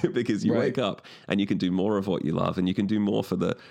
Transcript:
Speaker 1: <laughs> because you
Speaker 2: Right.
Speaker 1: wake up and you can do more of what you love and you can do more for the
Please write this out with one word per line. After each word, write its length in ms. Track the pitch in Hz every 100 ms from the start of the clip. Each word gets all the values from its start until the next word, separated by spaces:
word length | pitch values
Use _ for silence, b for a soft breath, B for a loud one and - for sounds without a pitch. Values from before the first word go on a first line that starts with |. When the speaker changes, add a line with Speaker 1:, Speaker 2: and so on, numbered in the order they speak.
Speaker 1:
<laughs> 100 | 156
because 320 | 120 113 104
you 80 | 113
Speaker 2:
Right. 60 | 117
Speaker 1:
wake 180 | 139 -
up 220 | 101 - B B B
and 120 | 98
you 60 | 101
can 100 | 101
do 140 | 90
more 260 | 92 101 101
of 100 | 98
what 200 | 85 73
you 60 |
love 260 | 87 90 87
and 100 | 92
you 60 |
can 120 | 92 101
do 140 | 107
more 240 | 101 104
for 120 | 98 92
the 200 | 90 - B